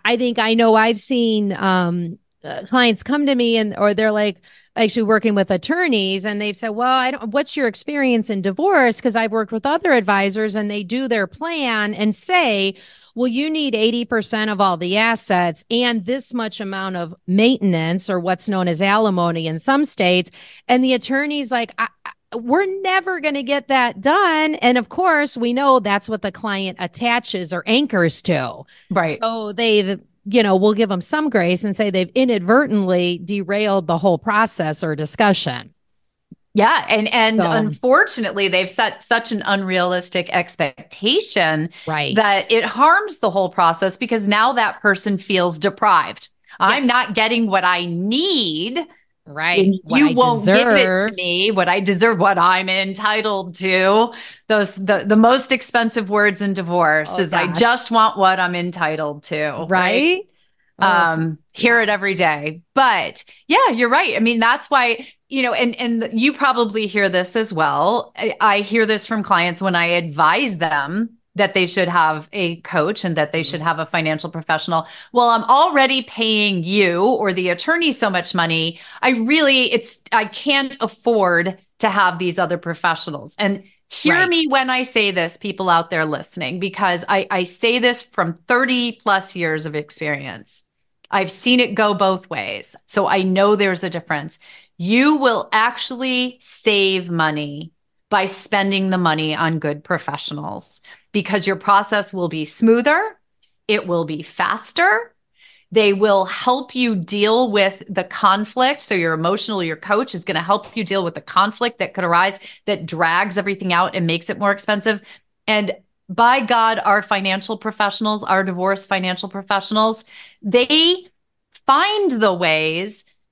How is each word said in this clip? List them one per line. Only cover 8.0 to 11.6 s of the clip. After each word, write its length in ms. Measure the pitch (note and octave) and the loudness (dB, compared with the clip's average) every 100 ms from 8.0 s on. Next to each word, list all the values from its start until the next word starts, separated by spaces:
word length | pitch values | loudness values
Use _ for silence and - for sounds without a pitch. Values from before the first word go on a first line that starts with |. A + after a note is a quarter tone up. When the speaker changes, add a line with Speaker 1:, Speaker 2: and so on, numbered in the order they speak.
| C4 A#3 G#3+ | 2 2 0
Speaker 1:
in 140 | G3 | -2
divorce?" 580 | F#3+ F#3+ F#4+ F4 A#3+ A3 | -2 0 2 4 4 2
'Cause 140 | B3+ A3 | -2 -2
I've 160 | A3+ | -2
worked 200 | A3+ G#3 | -2 -4
with 140 | A3 C#4 | -4 -2
other 280 | E4 F4+ | 0 2
advisors 600 | B3+ G3 G3 G3 G#3 G#3+ G#3+ | 2 2 2 0 -2 -4 -4
and 140 | G#3 | -4
they 140 | G#3 | -6
do 240 | F3+ B3 C4 | -4 -4 -2
their 180 | A3+ F#3+ | -2 -2
plan 680 | - E4 E4 | -6 -8 -4